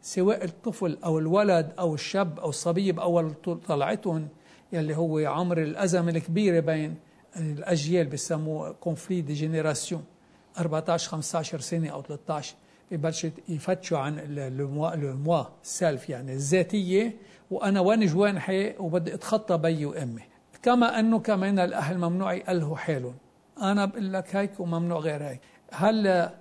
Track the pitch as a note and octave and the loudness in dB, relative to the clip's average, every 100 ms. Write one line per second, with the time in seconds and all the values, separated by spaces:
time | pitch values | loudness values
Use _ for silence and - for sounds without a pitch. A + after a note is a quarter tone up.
0 | - - F#3 A3 F#3 - A#3+ - F3+ D3+ | -6 2 2 2 -2 -6 -8 -2 -2 -2
1 | F3 D#3+ D#3+ F#3 G#3 F3 D#3 - F3+ D3+ | 0 0 2 4 6 4 2 -2 -2 -2
2 | - F#3+ G3 D3+ E3+ C#3 E3+ E3+ G3 E3+ | -2 0 0 -2 -4 -2 0 2 2 0
3 | F3 E3+ D#3+ D3 - E3+ - D3 C#3 G#3+ | 2 2 2 -4 -6 -6 -2 0 0 -2
4 | G3 D#3+ D3+ - - - _ E3+ D3+ D#3 | -2 -4 -6 -12 -20 -20 _ -4 -2 0
5 | E3 D#3 D3+ C#3+ F3+ E3+ D3+ E3 G3 F3+ | 0 0 0 0 0 0 -2 0 0 2
6 | E3+ E3 E3 E3+ G#3 E3+ D#3 D#3 D#3 D#3+ | 2 0 0 2 4 4 2 0 -2 -8
7 | _ _ _ F#3 D#3 D3 - F3 C#3+ F3+ | _ _ _ -6 -6 -4 0 0 2 2
8 | D3+ C#3 - D#3+ D#3 D#3 D#3 D3 - D#3+ | 2 -2 -4 -4 -2 -4 -8 -6 -4 -4
9 | - F#3 C#3+ D3 D#3 D#3+ D#3 D3 - E3+ | -2 -4 -2 -2 0 0 0 0 -4 -8
10 | - _ _ _ _ - E3 D#3 E3 E3+ | -10 _ _ _ _ -4 -2 -2 0 0
11 | - D#3+ D3 E3+ D#3 D#3+ - E3+ D#3 C#3+ | 0 -6 -4 -4 -4 -6 -4 -2 -2 -6
12 | C#3 D3 - D#3 - - _ _ _ E3+ | -10 -12 -6 -6 -6 -16 _ _ _ -4
13 | D#3+ E3 E3 D#3+ - D#3+ - F#3 - D#3+ | -2 -2 -6 -6 -8 -6 -2 -2 0 -2
14 | C3+ D3+ D3+ C#3+ C3+ C3 C#3 C#3+ D#3+ E3 | -2 -4 -6 -6 -6 -4 -4 -2 -2 -2
15 | C#3+ C3 D3 E3 B2+ - - - F3 C#3 | -4 -2 0 0 0 -10 -12 0 0 0
16 | - B2+ C3+ C3+ C#3 F#3 E3+ G#3+ F3+ F#3 | -6 -8 -6 -6 2 2 4 0 2 2
17 | A3+ G#3 - - _ F#3+ G3+ G3 F#3 A3+ | 2 -4 -18 -20 _ -2 2 4 6 6
18 | G#3 D#3 G3+ G3 D3 F#3+ G3+ - F3 F3+ | 6 4 2 2 0 0 0 -4 -2 -2
19 | E3 - - A3 A3 E3+ E3 E3 D3 - | -2 -6 -2 -2 2 2 2 0 -2 -4
20 | C3 A2+ - _ _ - B3 B3 A#3 A3+ | -6 -8 -14 _ _ -2 4 6 6 4
21 | A3 A3+ A3 G3+ G3 G3 F3+ - C#3+ F3+ | 4 4 4 2 4 4 2 2 -2 0
22 | E3+ F3+ F#3+ F#3 - F3+ D3+ D#3 - D3 | 0 0 0 -2 0 0 0 -4 -2 -4
23 | B2 B2+ _ _ _ - G3 G3+ G3 G#3+ | -4 -10 _ _ _ -4 0 2 0 -2
24 | F#3+ F#3+ F#3 G3 G3+ G3+ F3+ E3+ F3 E3+ | -4 -4 -2 -2 -2 -4 -4 -2 0 0
25 | D#3 D3 D3 C3+ - _ - - G3 A3 | -2 -4 -6 -10 -16 _ -16 2 4 4
26 | G3+ F#3 E3+ - | 4 4 2 -4